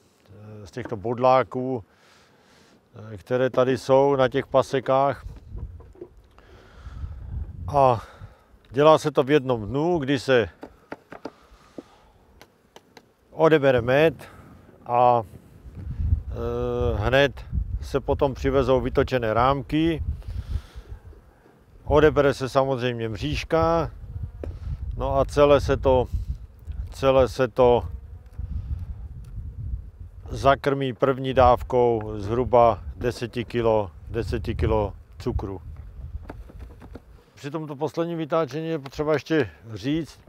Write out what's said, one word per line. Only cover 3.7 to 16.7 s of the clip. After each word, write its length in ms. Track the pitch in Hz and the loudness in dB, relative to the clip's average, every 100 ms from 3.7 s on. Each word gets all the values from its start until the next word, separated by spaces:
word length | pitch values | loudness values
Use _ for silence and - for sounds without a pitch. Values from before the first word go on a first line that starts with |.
| 127 | 2
jsou 380 | - 135 139 135 | 4 4 6 4
na 120 | 127 | 2
těch 180 | 135 - | 0 0
pasekách. 800 | 135 127 135 127 131 139 - - - - - - - - - - - _ _ - - - - - - - - - - - - - | 2 2 0 0 2 0 -2 -10 -18 -16 -14 -14 -16 -20 -20 -20 -20 _ _ -20 -20 -20 -20 -18 -12 -12 -12 -12 -10 -10 -10 -2
A 340 | 143 131 120 - - - - _ _ _ | 4 4 4 -2 -18 -20 -20 _ _ _
dělá 280 | 120 151 156 | 4 6 6
se 120 | 156 | 4
to 120 | 139 | 0
v 80 | 131 | 4
jednom 360 | 151 131 117 104 | 2 2 -2 -2
dnu, 320 | 135 165 175 | -2 0 0
kdy 200 | 131 139 | 0 -2
se 300 | 135 127 101 - - _ _ - _ - - - _ _ _ - - _ _ _ _ _ - _ _ _ _ - _ _ _ | 2 4 2 -4 -20 _ _ -20 _ -18 -18 -18 _ _ _ -20 -20 _ _ _ _ _ -20 _ _ _ _ -20 _ _ _
odebere 520 | - 160 156 135 123 | 2 4 6 6 4
med 320 | 117 135 160 - - - - - - - - | 4 4 4 0 -10 -20 -20 -20 -20 -16 -2
a, 360 | 120 123 120 110 - - - - - - - - - - | 4 6 4 0 -10 -20 -20 -20 -14 -10 -4 -2 -2 -4
eh, 680 | 113 117 120 123 | -6 -6 -4 -4